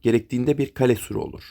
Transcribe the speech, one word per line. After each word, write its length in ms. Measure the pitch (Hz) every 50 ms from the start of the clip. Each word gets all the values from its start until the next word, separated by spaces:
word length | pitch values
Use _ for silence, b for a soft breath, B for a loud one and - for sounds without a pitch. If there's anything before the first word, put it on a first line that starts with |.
gerektiğinde 560 | - 117 113 117 - _ 127 123 123 151 143 139
bir 160 | 139 135 _
kale 220 | - 131 123 113
suru 260 | 101 - - 104 101
olur. 200 | 73 69 - - - -